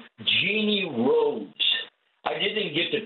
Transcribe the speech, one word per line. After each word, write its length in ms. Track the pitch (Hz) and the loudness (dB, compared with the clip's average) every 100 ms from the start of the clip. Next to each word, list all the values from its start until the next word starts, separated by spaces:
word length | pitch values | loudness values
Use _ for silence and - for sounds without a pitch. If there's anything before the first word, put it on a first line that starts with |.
| - - 110 | -14 -8 0
Jeannie 680 | - 185 214 214 202 175 | 0 2 0 2 0 0
Rhodes. 640 | 123 127 156 147 113 98 - - - - _ _ _ - | 0 4 4 2 0 -6 -2 0 -2 -4 _ _ _ -6
I 80 | - | -2
didn't 360 | 202 214 185 | -2 -2 -2
get 180 | 147 170 | -2 -2
to 140 | 143 | -4